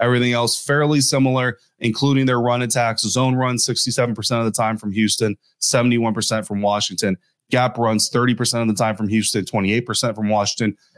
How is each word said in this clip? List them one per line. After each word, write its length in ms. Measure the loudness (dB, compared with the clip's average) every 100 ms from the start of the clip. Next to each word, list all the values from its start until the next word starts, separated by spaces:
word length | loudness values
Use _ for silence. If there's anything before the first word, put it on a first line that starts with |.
Everything 320 | 2 2 2
else 300 | 0 0 -2
fairly 380 | 0 0 2 2
similar, 580 | 2 2 2 2 -2 -4 _ -6
including 480 | -4 0 2 2 2
their 140 | 2
run 220 | 2 0
attacks. 400 | 0 0 0 0
Zone 340 | -2 0 0 2
runs 280 | 0 0
sixty-seven 520 | -2 -2 -2 0 -2 -2
percent 240 | -2 0
of 40 |
the 80 | 0 0
time 200 | -2 -2
from 140 | -4
Houston, 460 | 0 0 0 -2 -4 _ -6
seventy-one 520 | 0 2 2 2 0
percent 340 | -2 -2 -4 -4
from 140 | -2
Washington. 560 | 0 0 -2 -2 -2 -2 _ _ -2
Gap 260 | 0 0 0
runs 300 | 0 0 0
thirty 260 | 0 0
percent 340 | 0 -2 0 0
of 80 | 0
the 60 |
time 140 | 0 -2
from 120 | 0
Houston, 360 | 0 0 -2
twenty-eight 420 | -2 0 0 0 -2
percent 300 | -2 -2 -2
from 120 | 0
Washington. 480 | 0 0 -2 -4 -4 _